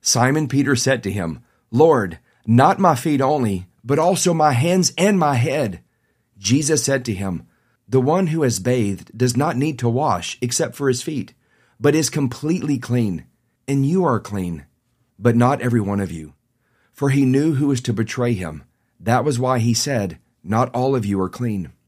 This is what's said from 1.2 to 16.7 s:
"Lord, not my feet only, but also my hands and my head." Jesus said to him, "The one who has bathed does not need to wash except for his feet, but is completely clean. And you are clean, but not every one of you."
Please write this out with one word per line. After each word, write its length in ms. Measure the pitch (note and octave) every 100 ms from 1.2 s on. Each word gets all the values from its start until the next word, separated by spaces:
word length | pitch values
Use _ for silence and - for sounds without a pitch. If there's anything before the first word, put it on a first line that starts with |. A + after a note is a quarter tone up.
| E2+ D2 _ _ _
"Lord, 480 | A#2 E3 C#3 G2 D#2+ _ _ -
not 320 | A#2 - -
my 160 | F#3+ C3
feet 260 | E3 D3
only, 460 | C3+ D3 A#2 F#2+ F#2 _
but 160 | A#2 C3
also 340 | E3 F#3 F#3
my 200 | E3 D3+
hands 380 | B2 D#3+ F#3 F3 -
and 220 | F#3+ G3
my 160 | D3+ C3
head." 460 | A#2 C#3+ B2 F2+ _ _ _ _ _ _
Jesus 460 | G2+ C3 D3+ D#3
said 220 | - C3+ A#2+
to 80 |
him, 300 | F#2+ G2 E2+ - _ _ _ _
"The 140 | C3
one 260 | B2+ E3+ F#3
who 140 | D#3+
has 180 | C#3 A#2+
bathed 560 | G2 B2 G2+ F#2+ - A2
does 220 | B2 A#2+
not 180 | D3+ B2+
need 220 | D3 C3
to 100 | A#2+
wash 480 | A#2 D3 F#2 E2+ -
except 340 | B2 - D3+ -
for 120 | C#3
his 160 | B2+
feet, 300 | - D3 B2+ _ _ _ _ _
but 140 | C#3+
is 160 | D3+ D#3
completely 680 | D#3 C3+ - D3+ F3 D3+ C3+
clean. 460 | A#2+ B2 A2 E2+ - _ _ _ -
And 180 | C#3 C#3
you 180 | F#3
are 160 | F3 A2+
clean, 460 | - G#2 F2+ E2 C#2 _ _ _ _ _
but 160 | A2+ A#2
not 260 | B2 C#3+
every 200 | B2 A#2+
one 180 | G2+ G2+
of 120 | F#2+
you." 220 | E2 D2+ _ _ _ _